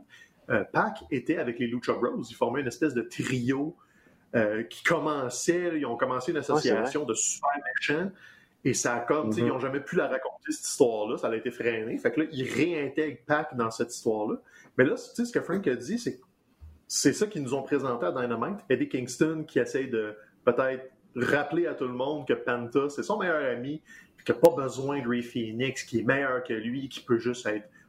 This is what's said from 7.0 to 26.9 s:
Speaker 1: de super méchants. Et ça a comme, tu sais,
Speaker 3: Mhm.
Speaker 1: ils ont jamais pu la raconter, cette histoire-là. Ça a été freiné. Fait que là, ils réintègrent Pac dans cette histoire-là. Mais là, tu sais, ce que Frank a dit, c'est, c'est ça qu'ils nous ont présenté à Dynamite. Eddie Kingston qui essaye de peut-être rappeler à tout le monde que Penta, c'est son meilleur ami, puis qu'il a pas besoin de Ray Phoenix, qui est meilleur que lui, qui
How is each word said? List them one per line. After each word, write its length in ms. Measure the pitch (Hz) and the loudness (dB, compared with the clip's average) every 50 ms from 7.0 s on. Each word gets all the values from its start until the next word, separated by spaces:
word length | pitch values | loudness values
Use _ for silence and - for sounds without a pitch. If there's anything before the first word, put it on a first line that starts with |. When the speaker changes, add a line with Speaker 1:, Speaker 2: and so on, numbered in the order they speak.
| 147 | -2
Speaker 1:
de 100 | 131 - | -2 0
super 360 | - - - - - - - - - - - - | 0 0 -2 -2 -2 -2 -2 -2 -2 -4 -4 -4
méchants. 360 | - - - 147 156 185 196 - - - - - - - _ _ _ - | -2 0 0 0 0 0 -2 -4 -8 -18 -20 -20 -20 -20 _ _ _ 0
Et 100 | 139 117 | 0 0
ça 200 | - - 127 120 | 2 2 0 0
a 60 | 117 | 0
comme, 300 | - - 147 156 147 110 | 2 2 2 2 2 2
tu 40 | 107 | 2
sais, 40 | 113 117 | 2 2
Speaker 3:
Mhm. 60 | 120 | 2
Speaker 1:
ils 20 | 123 | 2
ont 60 | 127 | 2
jamais 220 | 123 135 135 143 | 0 -2 -2 -4
pu 160 | 139 - 175 | -4 -2 0
la 100 | 175 147 | 0 2
raconter, 460 | 131 127 131 - 131 - - - - - | 2 0 -2 -4 -6 -8 -8 -8 -8 -6
cette 140 | - - - | -6 -6 -2
histoire-là. 480 | - - 143 117 110 107 104 107 131 - | 2 4 6 6 4 2 0 -2 -2 -2
Ça 100 | - 120 | -2 -2
a 80 | 113 | -2
été 140 | 110 110 123 | -2 -2 -4
freiné. 480 | 120 - 113 117 113 110 110 117 - - | -4 -2 0 0 0 0 -2 -4 -2 0
Fait 140 | - 117 - | 0 0 2
que 80 | 151 | 2
là, 60 | 160 - - | 0 0 -2
ils 160 | 127 131 120 | -4 -4 -2
réintègrent 680 | - - 151 175 170 151 143 131 - 160 151 151 127 - _ | 0 2 2 2 2 0 -2 -2 -2 -2 -2 -2 -4 -6 _
Pac 300 | - 147 151 156 151 - | 0 2 2 0 0 -2
dans 140 | 123 117 113 - | -2 -2 0 0
cette 200 | - 120 - - | -2 -4 -4 -6
histoire-là. 440 | - - 120 110 107 104 117 240 - - _ - - - - _ - | -4 0 0 2 2 0 -2 -2 -4 -6 _ -20 -20 -20 -2 _ 4
Mais 60 | 131 | 4
là, 100 | 147 226 | 4 4
tu 80 | 254 - | 0 -4
sais, 220 | - - - 240 | -6 -6 -4 -4
ce 60 | 240 - | -2 -2
que 80 | 139 - | -2 -2
Frank 240 | - 175 196 196 | 0 -2 0 0
a 80 | 143 123 | 0 0
dit, 240 | 113 120 135 208 240 | 0 -2 -4 -4 -4
c'est, 220 | - - - - - _ _ _ _ _ _ _ - - - - _ | -4 -6 -8 -8 -10 _ _ _ _ _ _ _ -20 -20 -20 -20 _
c'est 260 | - - - - 143 131 | -6 -2 2 4 4 4
ça 140 | - 208 | 4 2
qu'ils 160 | 208 - 165 139 | -2 -2 -4 -4
nous 120 | 120 135 | -2 -2
ont 80 | 135 127 | -2 0
présenté 440 | - 147 139 131 131 120 117 123 | 0 0 0 2 0 -2 0 0
à 60 | - 120 | -2 0
Dynamite. 480 | 131 123 120 117 113 123 156 202 202 - - | 0 0 -2 0 -2 -2 -2 -4 -4 0 2
Eddie 180 | 131 127 147 143 | 2 2 2 0
Kingston 560 | - 135 123 117 - - 160 156 160 160 151 | -2 -2 -4 -4 0 2 2 2 2 0 -6
qui 120 | - - 139 | -2 0 0
essaye 320 | 120 - - 135 135 123 | 0 2 0 -2 -2 -2
de 240 | 117 110 107 104 - - - - _ _ - | -2 -2 -2 -2 -6 -12 -16 -20 _ _ 2
peut-être 460 | 123 120 - 131 131 131 127 - - - _ _ _ - | 2 4 4 2 0 -2 -4 -8 -12 -20 _ _ _ -6
rappeler 500 | 120 120 - 143 147 143 - 160 170 175 | -4 0 2 2 2 2 2 0 0 0
à 80 | 156 135 | 0 0
tout 140 | - 139 123 | -2 -4 -4
le 40 | 123 | -2
monde 340 | 123 131 143 151 151 135 | -2 -2 -2 -2 -2 -2
que 60 | - 123 | 0 -2
Penta, 540 | - - - 123 120 120 117 - 139 139 143 | 0 0 -2 -2 -2 -2 -2 0 0 0 0
c'est 140 | 143 - - | -2 -4 -2
son 160 | - 208 214 | -2 -2 0
meilleur 260 | 190 180 160 151 143 127 120 | 0 0 0 0 0 -2 -2
ami, 300 | 117 123 139 151 156 - - - - - - _ | -4 -4 -6 -8 -8 -10 -16 -20 -20 -20 -20 _
puis 80 | - - | -4 0
qu'il 100 | - - | 0 4
a 20 | - | 8
pas 160 | - 170 160 | 8 8 8
besoin 480 | 143 135 127 120 127 135 139 143 143 123 | 6 0 -4 -4 -4 -4 -2 -2 -2 -2
de 60 | 117 | 0
Ray 140 | 120 120 117 | -2 -2 -2
Phoenix, 600 | 120 - 127 113 110 110 117 127 131 131 - - | -4 -4 -4 -4 -4 -2 -2 -2 -2 -2 -4 -6
qui 160 | - 120 113 | -4 -2 0
est 60 | 104 | 2
meilleur 400 | 120 135 139 139 135 127 127 123 | 2 2 2 2 0 -2 -2 -4
que 100 | - 117 | -4 -4
lui, 340 | 110 110 117 123 139 135 | -4 -4 -4 -6 -6 -6
qui 120 | 135 | -8